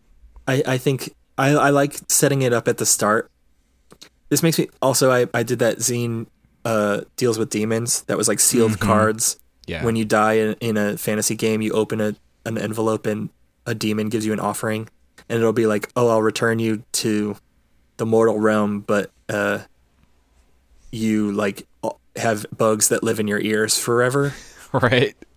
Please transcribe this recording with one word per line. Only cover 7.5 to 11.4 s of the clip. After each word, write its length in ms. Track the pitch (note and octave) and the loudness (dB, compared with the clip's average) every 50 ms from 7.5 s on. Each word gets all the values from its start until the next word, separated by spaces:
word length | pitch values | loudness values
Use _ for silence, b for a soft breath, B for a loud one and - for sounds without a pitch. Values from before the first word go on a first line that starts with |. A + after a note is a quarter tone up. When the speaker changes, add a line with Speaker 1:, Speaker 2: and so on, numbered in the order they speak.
| - G#2+ G#2+ A2 A2+ A2+ A#2 A#2 - - - | -2 -2 -2 0 -2 -2 -2 -2 -4 -4 -4
Speaker 1:
That 140 | - - G2 | -4 -4 -2
was, 100 | G#2+ A2+ | 0 0
like, 120 | G#2 - | 0 2
sealed 340 | - - - B2 A2+ A2+ A2 | 2 2 4 4 4 2 2
Speaker 2:
Mm-hmm. 120 | G2+ - | 0 2
Speaker 1:
cards. 540 | G#2 A2 G#2+ G#2+ G#2+ A2 A2 - - - - - _ _ _ - | 2 4 4 4 2 0 0 -2 -4 -4 -6 -12 _ _ _ -14
Speaker 2:
Yeah. 180 | - F2 E2 - | -10 -8 -4 -2
Speaker 1:
When 120 | A2+ A2+ | -2 0
you 100 | A2+ A2+ | 0 0
die 280 | G#2+ A2 G#2+ G#2+ G#2+ A2 | 0 2 2 4 4 4
in, 220 | A2 A2 G#2+ G#2+ - | 2 2 0 -2 -4
in 160 | A#2+ A#2 G#2+ G#2+ | -4 -2 -2 0
a 180 | G#2 G#2 G#2 - | 0 -2 -2 -4
fantasy 380 | - - G#2+ G#2+ G#2 - A2+ | -4 -4 -2 -2 -2 -2 -2
game, 260 | A2 | -2